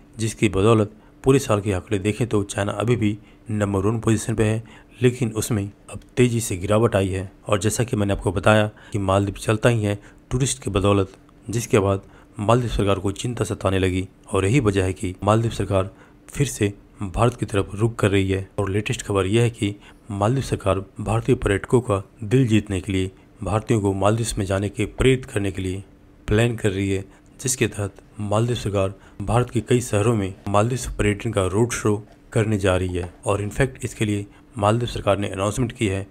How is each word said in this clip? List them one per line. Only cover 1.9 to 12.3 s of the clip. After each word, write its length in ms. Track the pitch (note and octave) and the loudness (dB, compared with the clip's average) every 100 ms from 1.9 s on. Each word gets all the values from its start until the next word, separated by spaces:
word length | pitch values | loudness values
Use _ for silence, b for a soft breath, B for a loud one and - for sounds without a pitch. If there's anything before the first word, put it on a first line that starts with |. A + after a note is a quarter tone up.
| G2+ | -2
देखें 280 | G2+ G#2 A#2+ | 0 -2 0
तो 160 | G#2 | 0
चाइना 300 | G2 - G2+ | -2 -2 -2
अभी 240 | G#2 G#2+ A#2 | -2 0 0
भी 220 | G#2 G#2 B B - | 0 -2 B B -8
नंबर 300 | G#2+ G2+ G2 | -2 0 0
वन 200 | G2 A#2 | 0 0
पोजीशन 340 | A2+ A2 - | 0 0 0
पे 100 | A2 | 0
है, 200 | G#2+ A2 - B B - | 0 0 -6 B B 0
लेकिन 300 | B2+ B2 A#2 | 0 2 -2
उसमें 380 | A2 - G#2+ G2+ - - | -2 -2 -2 -4 -10 -18
अब 100 | G#2 - - | -18 -6 2
तेज़ी 240 | B2 A#2 | 2 2
से 160 | - F#2+ | -2 -4
गिरावट 400 | F#2+ G#2+ A#2 G2+ | 0 2 4 2
आई 120 | G2 | 0
है। 240 | F#2+ F#2+ - - | -2 -6 -10 -2
और 120 | G#2 | 0
जैसा 260 | G#2 - | 0 0
कि 120 | A#2 A2 | -2 0
मैंने 160 | G2+ | 0
आपको 200 | G2 G#2+ | 0 -2
बताया 380 | F2+ G#2+ G#2+ G#2+ - B | 0 4 4 2 -4 B
कि 60 | G2+ | -4
मालदीव 360 | G2 G2 G2 | 2 2 2
चलता 340 | - - A2 B2+ | -2 -2 2 2
ही 140 | A#2 | 2
है 160 | G#2 G#2 B B - | 0 -4 B B -6
टूरिस्ट 320 | B2+ C3+ - | -2 -2 -4
की 80 | - | -4
बदौलत, 420 | G2 G2+ G2+ F#2+ - - - - | 0 2 2 0 -6 -20 -16 -6
जिसके 280 | A2+ A2+ A2+ | -6 2 2
बाद 240 | G2 G2 - B B | 4 0 -4 B B